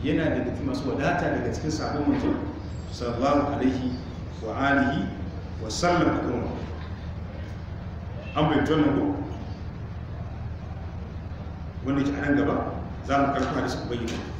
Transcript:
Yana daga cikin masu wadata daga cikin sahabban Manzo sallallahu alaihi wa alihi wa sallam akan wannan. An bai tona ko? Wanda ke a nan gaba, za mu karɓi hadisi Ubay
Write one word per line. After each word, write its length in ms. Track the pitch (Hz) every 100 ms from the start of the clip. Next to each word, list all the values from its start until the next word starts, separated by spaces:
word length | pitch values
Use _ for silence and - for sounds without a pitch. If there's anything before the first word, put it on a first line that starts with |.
| 143
Yana 240 | - 156
daga 240 | 123 -
cikin 120 | - 131
masu 160 | 131 131
wadata 320 | 135 - 139 156
daga 160 | 127 120
cikin 240 | - 156
sahabban 320 | - 143 147 139
Manzo 240 | - - - - - - - -
sallallahu 640 | - 120 113 135 143 - 120
alaihi 340 | 127 127 127 - - - - -
wa 140 | 110 117
alihi 480 | 139 139 123 - - - - - - -
wa 80 | -
sallam 400 | - 175 175 165
akan 240 | - 127
wannan. 240 | 120 - - - - - - - - - - - - - - - - - - - 147
An 60 | 156
bai 160 | 147
tona 240 | 147 156 147 -
ko? 80 | - - - - - - - - - - - - - - - - - - - - - - - - - - - -
Wanda 180 | 127 143
ke 120 | 139 -
a 40 |
nan 120 | 143 139
gaba, 340 | 120 120 - - - - 127
za 120 | 139
mu 80 | 135 135
karɓi 180 | 123
hadisi 220 | 131 123 117
Ubay 160 | 117 117 113 - -